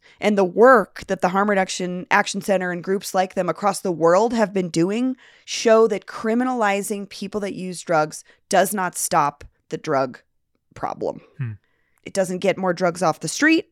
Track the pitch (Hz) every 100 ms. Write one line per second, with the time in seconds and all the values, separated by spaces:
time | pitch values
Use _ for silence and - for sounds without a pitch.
0 | _ - 208 202 180 185 247 240 180 -
1 | - 185 180 190 208 196 190 - 180 180
2 | 170 202 196 202 - 190 180 175 165 196
3 | - 190 190 - 175 165 202 190 196 160
4 | 165 180 233 233 202 196 180 170 175 220
5 | 254 254 - _ - - 233 220 226 202
6 | - - 220 233 254 247 208 202 196 202
7 | 202 - 190 214 196 - 185 175 - 165
8 | 156 - - _ - 190 190 208 180 -
9 | - 170 147 - - _ - 156 156 135
10 | 135 117 _ _ _ _ _ - - -
11 | 85 - - - 120 104 _ _ _ _
12 | - - 185 180 185 170 185 170 180 165
13 | 175 156 160 - 302 320 -